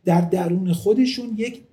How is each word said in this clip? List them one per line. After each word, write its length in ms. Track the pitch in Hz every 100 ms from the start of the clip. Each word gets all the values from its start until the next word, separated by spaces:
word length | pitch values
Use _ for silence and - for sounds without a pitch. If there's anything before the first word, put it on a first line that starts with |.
| -
در 160 | 175
درون 520 | 170 185 175 180 185
خودشون 600 | 165 196 226 254 254 240 214
یک 240 | 233 - -